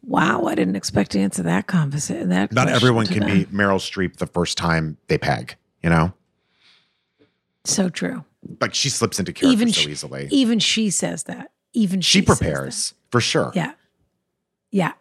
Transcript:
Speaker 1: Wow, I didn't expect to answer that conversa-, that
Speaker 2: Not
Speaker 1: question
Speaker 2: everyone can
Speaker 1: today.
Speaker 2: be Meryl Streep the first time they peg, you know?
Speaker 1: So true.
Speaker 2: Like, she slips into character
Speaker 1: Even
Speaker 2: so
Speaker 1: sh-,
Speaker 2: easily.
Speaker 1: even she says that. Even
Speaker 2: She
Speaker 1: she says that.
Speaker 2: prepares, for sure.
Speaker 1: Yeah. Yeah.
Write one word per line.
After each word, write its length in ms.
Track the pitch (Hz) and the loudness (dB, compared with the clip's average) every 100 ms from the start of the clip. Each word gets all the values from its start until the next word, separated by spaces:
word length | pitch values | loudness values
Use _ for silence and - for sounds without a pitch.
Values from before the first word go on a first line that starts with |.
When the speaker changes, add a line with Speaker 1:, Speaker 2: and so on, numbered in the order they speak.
Speaker 1:
Wow, 420 | 247 - 320 - 339 | -2 0 2 0 0
I 80 | |
didn't 220 | - 190 196 | 0 -2 -2
expect 360 | - 202 196 | -2 -2 0
to 80 | 196 | 0
answer 220 | 196 185 | -2 -2
that 220 | 170 180 - | 0 0 0
conversa-, 600 | 180 147 143 - - 180 | 0 0 -2 -6 -6 0
that 240 | 180 101 | 0 2
Speaker 2:
Not 100 | 113 | 2
Speaker 1:
question 100 | 135 127 | 2 4
Speaker 2:
everyone 300 | 127 113 107 | 4 4 2
can 140 | 90 | 0
Speaker 1:
today. 220 | 104 98 | 2 2
Speaker 2:
be 0 | 87 | 2
Meryl 300 | 98 101 95 | 2 2 2
Streep 380 | - - 90 - | -2 -4 -4 -2
the 100 | 87 | -4
first 320 | - 85 - | -2 -2 -2
time 380 | 85 82 80 78 _ | 0 0 0 -6 _
they 100 | 76 | 0
peg, 400 | - 62 60 - _ _ | 0 -2 -6 -18 _ _
you 60 | 85 | 2
know? 220 | 82 82 - _ _ _ _ _ _ _ _ _ _ _ _ _ _ | 4 2 -2 _ _ _ _ _ _ _ _ _ _ _ _ _ _
Speaker 1:
So 240 | - - 185 | -6 -2 -2
true. 360 | - 180 170 147 _ - - | -2 -6 -8 -14 _ -20 -4
Speaker 2:
Like, 140 | 117 | -4
she 140 | - 139 | 0 -2
slips 280 | - 117 - | 0 -2 -2
into 140 | 92 | -6
character 200 | - 269 | 0 2
Speaker 1:
Even 200 | 240 240 | 4 2
Speaker 2:
so 80 | - | 0
Speaker 1:
sh-, 40 | 147 | -2
Speaker 2:
easily. 420 | 147 - 135 143 | -6 -10 -10 -2
Speaker 1:
even 280 | 285 240 233 | 2 2 2
she 320 | - - 214 | 0 0 0
says 320 | - 170 170 | 0 -4 -6
that. 280 | - 160 - _ _ | -10 -12 -14 _ _
Even 280 | 247 202 190 | -2 0 0
Speaker 2:
She 200 | 170 - | 2 4
Speaker 1:
she 60 | - | 4
says 120 | - | 2
that. 60 | |
Speaker 2:
prepares, 500 | - 69 67 - - _ _ | 2 -2 -4 -6 -8 _ _
for 100 | 120 | 0
sure. 320 | - 160 151 | 2 0 0
Speaker 1:
Yeah. 180 | 180 170 311 _ _ _ _ _ _ _ _ _ | -2 -4 -8 _ _ _ _ _ _ _ _ _
Yeah. 220 | 196 160 - | 0 0 -4